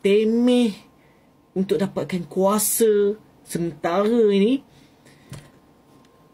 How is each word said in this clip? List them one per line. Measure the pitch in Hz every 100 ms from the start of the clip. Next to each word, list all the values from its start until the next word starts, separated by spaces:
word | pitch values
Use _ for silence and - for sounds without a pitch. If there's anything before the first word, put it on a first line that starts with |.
temeh | 196 208 220 233 247 247 240 190 - _ _ _ _ _ _
untuk | 185 190 -
dapatkan | 196 - - 185 156
kuasa | - 190 214 208 - 226 208 202 214 - _ -
sementara | 170 170 147 170 175 208 240 214
ini. | 196 202 269 - _ _ _ _ - - - - _ _ _ _ _ _ _ _